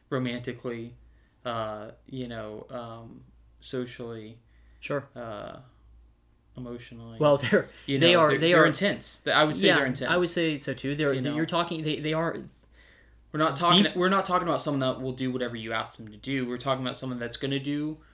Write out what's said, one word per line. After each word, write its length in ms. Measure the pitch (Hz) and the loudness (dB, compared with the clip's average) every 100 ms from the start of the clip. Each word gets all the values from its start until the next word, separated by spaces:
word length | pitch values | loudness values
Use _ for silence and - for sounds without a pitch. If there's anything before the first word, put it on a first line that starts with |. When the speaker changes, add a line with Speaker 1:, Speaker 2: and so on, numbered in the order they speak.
| _ | _
Speaker 1:
romantically, 840 | 135 127 120 123 120 127 117 117 120 - _ _ _ | -4 -4 -4 -8 -8 -8 -8 -10 -16 -20 _ _ _
uh, 460 | 123 117 110 107 110 - - | -8 -6 -6 -8 -12 -18 -14
you 220 | 131 123 | -10 -8
know, 380 | 113 107 107 - | -8 -10 -12 -12
um, 520 | 123 117 113 117 127 127 - _ _ | -12 -10 -14 -16 -20 -20 -20 _ _
socially, 760 | - 127 123 - 117 113 110 117 _ _ _ _ | -10 -6 -6 -10 -12 -12 -14 -18 _ _ _ _
Speaker 2:
Sure. 280 | - 143 135 123 | -6 -6 -8 -12
Speaker 1:
uh, 420 | 113 104 101 - - _ _ - _ _ _ _ _ - | -10 -10 -10 -14 -18 _ _ -20 _ _ _ _ _ -14
emotionally. 600 | 123 120 - 117 113 117 | -12 -12 -14 -18 -12 2
Speaker 2:
Well, 180 | 147 139 | 4 6
they're, 300 | 123 190 - - - | 6 2 2 -6 -2
Speaker 1:
You 120 | 135 | 6
Speaker 2:
they 140 | 170 | 8
Speaker 1:
know, 80 | 175 | 8
Speaker 2:
are, 80 | 151 | 6
Speaker 1:
they're, 80 | 139 | 6
Speaker 2:
they 140 | 165 | 6
Speaker 1:
they're 100 | 170 | 8
Speaker 2:
are 40 | 160 | 6
Speaker 1:
intense. 500 | 143 196 131 - - | 4 0 0 -6 -6
Th-, 100 | 151 | 2
I 80 | 123 | 4
would 120 | 156 170 | 4 4
say 100 | 196 | 4
Speaker 2:
Yeah, 80 | 160 | 6
Speaker 1:
they're 100 | 135 | 2
intense. 240 | 127 131 | 0 0
Speaker 2:
I 60 | 175 | 2
would 120 | 175 | 2
say 280 | 175 165 147 | 2 0 0
so 160 | 143 | -4
too. 200 | 131 135 | -4 -4
They're, 180 | 143 147 | 0 0
Speaker 1:
You 60 | 131 | 0
Speaker 2:
they're, 120 | 139 | 0
Speaker 1:
know? 40 | 151 | -2
Speaker 2:
you're 100 | 160 | 0
talking, 360 | 170 175 165 | 0 -2 -4
they, 160 | 156 147 | -4 -4
they 140 | 151 | -2
are 240 | 160 165 - 127 - _ _ _ _ _ _ _ | -2 -2 -4 -12 -20 _ _ _ _ _ _ _
Speaker 1:
We're 60 | 151 | 0
not 180 | 156 139 | 0 2
talking, 280 | 175 175 | 4 6
Speaker 2:
deep 120 | - 180 | 4 2
Speaker 1:
we're 120 | 185 | 2
not 160 | 196 | 2
talking 220 | 185 180 170 | 2 0 0
about 140 | 139 | -2
someone 200 | 151 139 | 0 0
that 200 | 131 123 | -2 -2
will 120 | 131 | -6
do 200 | 127 131 | -4 -4
whatever 240 | 123 120 117 | -4 -4 -6
you 160 | 110 | -6
ask 240 | 113 117 - | -4 -6 -10
them 120 | 107 | -16
to 80 | 104 | -12
do. 300 | 131 135 123 | -6 -4 -4
We're 100 | 123 | -4
talking 260 | 139 131 | -2 -2
about 120 | 127 123 | -2 -6
someone 200 | 131 123 | -6 -6
that's 180 | 117 - | -8 -6
gonna 220 | 135 139 | -4 -4
do 400 | 139 147 151 156 - | -2 -4 -4 -8 -14